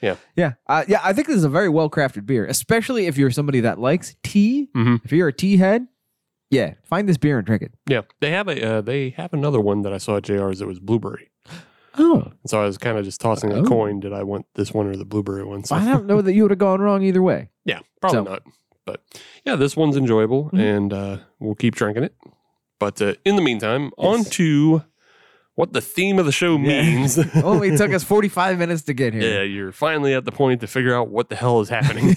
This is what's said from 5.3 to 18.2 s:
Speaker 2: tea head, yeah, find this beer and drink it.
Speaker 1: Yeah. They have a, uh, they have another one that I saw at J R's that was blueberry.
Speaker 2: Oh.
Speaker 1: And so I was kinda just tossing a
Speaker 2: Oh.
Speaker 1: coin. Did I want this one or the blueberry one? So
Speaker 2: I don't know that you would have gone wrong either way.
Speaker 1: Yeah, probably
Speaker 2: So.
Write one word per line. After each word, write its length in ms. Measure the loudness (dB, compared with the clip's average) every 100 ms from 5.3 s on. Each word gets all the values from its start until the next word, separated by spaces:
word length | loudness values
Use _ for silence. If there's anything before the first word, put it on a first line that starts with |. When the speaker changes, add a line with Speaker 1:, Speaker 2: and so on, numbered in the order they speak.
Speaker 2:
tea 240 | 0 2 4
head, 320 | 4 2 -2 _ _ _ _ _ -2
yeah, 260 | 0 0 -6
find 240 | -6 -2 0
this 80 | 2
beer 220 | 2 0
and 80 | 0
drink 160 | -2
it. 100 | -4 _ -4
Speaker 1:
Yeah. 140 | -2 -4 -6
They 100 | -2
have 160 | -2 -4
a, 160 | -4 -2 -2
uh, 40 |
they 280 | -2 -4 -4
have 220 | -8 -8
another 280 | -4 0 2
one 220 | 2 0
that 100 | -2
I 60 | -6
saw 200 | -2 -2
at 40 |
J 140 | -2 -2
R's 220 | -2 -4
that 80 | -8
was 100 | -10
blueberry. 540 | -2 -2 -2 -12 -18 _ -20 -20 -20 _ _ 2
Speaker 2:
Oh. 240 | 4 4
Speaker 1:
And 100 | 0 -12 -4
so 140 | -2
I 60 | -2
was 100 | -2
kinda 260 | -4 -4
just 200 | -4 -4
tossing 300 | -2 0 0
a 80 | 0
Speaker 2:
Oh. 40 |
Speaker 1:
coin. 360 | 2 2 0 -4
Did 120 | -8
I 100 | -8
want 220 | -6 -8 -8
this 180 | -6 -4
one 140 | -2 -4
or 100 | -4
the 100 | -6
blueberry 380 | -6 -4 -6
one? 200 | -8 -10
So 100 | -4 0
Speaker 2:
I 80 | 2
don't 180 | 0 2
know 140 | 0
that 140 | 4
you 80 | 4
would 80 | 4
have 80 | 4
gone 220 | 2 2
wrong 200 | 2 2
either 200 | 2 2
way. 260 | 2 0 -6 _
Speaker 1:
Yeah, 160 | -8 -8 -10 _
probably 160 | -2
Speaker 2:
So. 40 | 0